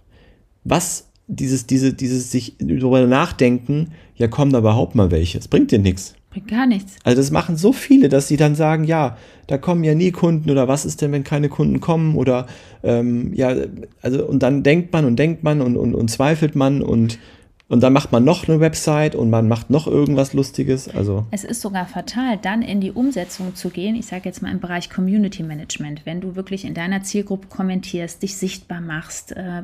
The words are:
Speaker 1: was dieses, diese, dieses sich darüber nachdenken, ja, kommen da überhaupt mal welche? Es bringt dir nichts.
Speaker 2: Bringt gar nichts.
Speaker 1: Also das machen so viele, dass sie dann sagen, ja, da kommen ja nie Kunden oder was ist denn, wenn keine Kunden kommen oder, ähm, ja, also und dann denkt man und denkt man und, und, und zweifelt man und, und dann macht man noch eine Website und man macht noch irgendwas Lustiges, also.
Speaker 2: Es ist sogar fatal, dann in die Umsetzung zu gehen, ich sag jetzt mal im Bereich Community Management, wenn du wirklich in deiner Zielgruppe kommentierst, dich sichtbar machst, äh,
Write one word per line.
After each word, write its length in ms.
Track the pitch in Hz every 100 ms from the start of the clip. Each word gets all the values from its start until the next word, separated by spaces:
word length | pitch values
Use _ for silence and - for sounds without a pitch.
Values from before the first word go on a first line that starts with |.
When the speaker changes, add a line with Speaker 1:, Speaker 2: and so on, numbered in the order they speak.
| _ _ _ _ _ _
Speaker 1:
was 440 | 117 147 - - - _ -
dieses, 400 | 190 135 131 113
diese, 280 | 135 131
dieses 360 | 123 127 127 123
sich 260 | 127 117 -
darüber 480 | 135 147 127 131 123
nachdenken, 840 | 131 - - 123 123 123 147 160 - - -
ja, 120 | 117
kommen 240 | 117 143
da 60 | 127
überhaupt 360 | 110 110 -
mal 160 | 117 92
welche? 280 | 82 85 -
Es 100 | -
bringt 220 | - 285
dir 80 | 113
nichts. 360 | 98 95 - - _
Speaker 2:
Bringt 180 | 190 -
gar 180 | 220 254
nichts. 300 | 196 - -
Speaker 1:
Also 160 | - 123
das 100 | 139
machen 260 | 156 165 160
so 160 | 202
viele, 360 | 262 - 269 156
dass 200 | 135 139
sie 80 | 147
dann 180 | 151
sagen, 300 | 147 156 160
ja, 320 | 156 160 131 113 - - -
da 100 | 139
kommen 280 | 180 175
ja 100 | 156
nie 160 | 156 185
Kunden 400 | 170 175 165 156
oder 180 | 139 123
was 160 | 139
ist 160 | - 151
denn, 120 | 147
wenn 100 | 143
keine 260 | 135 147 147
Kunden 320 | - 147 131
kommen 360 | - 165 160 147
oder, 300 | 127 123 127 - - -
ähm, 500 | - 117 120 120 123
ja, 200 | - 127 127 - - - _
also 240 | - 135 -
und 160 | 135
dann 200 | 127 139
denkt 300 | 139 170 175
man 120 | 165
und 120 | 139 120
denkt 280 | 156 160
man 160 | 156 151
und, 160 | 123 120
und, 180 | 117
und 160 | - 113
zweifelt 460 | - 135 160 156 147
man 260 | 135 139
und, 360 | - 117 113 113 - - _ _ -
und 140 | 123
dann 100 | 127
macht 200 | 139 -
man 120 | 117
noch 220 | 131 170 -
eine 140 | 156
Website 540 | 160 156 - 151 151
und 160 | - 117
man 180 | 113 110
macht 220 | 117 -
noch 160 | 143 -
irgendwas 480 | 143 147 135 135
Lustiges, 540 | 139 135 - 139 131 -
also. 360 | - 101 98 113
Speaker 2:
Es 140 | 202
ist 180 | - 233
sogar 240 | 208 190 180
fatal, 500 | 180 175 240 262 202
dann 260 | 185 220
in 180 | - 202
die 100 | 190
Umsetzung 640 | 196 269 247 180 - 185
zu 160 | 185 180
gehen, 240 | 175 202
ich 120 | 226 -
sag 200 | 185 190
jetzt 160 | -
mal 80 | 190
im 100 | 190
Bereich 300 | 180 180 -
Community 520 | - 185 214 196 196
Management, 600 | 160 151 - - 147 151
wenn 160 | 156 170
du 160 | 190 185
wirklich 280 | 185 196
in 100 | -
deiner 280 | 170 175 196
Zielgruppe 420 | 196 208 202 196 -
kommentierst, 720 | - 190 185 185 175 170 -
dich 140 | 190 -
sichtbar 440 | 185 - - 175
machst, 520 | 165 156 - - - -
äh, 260 | 185 175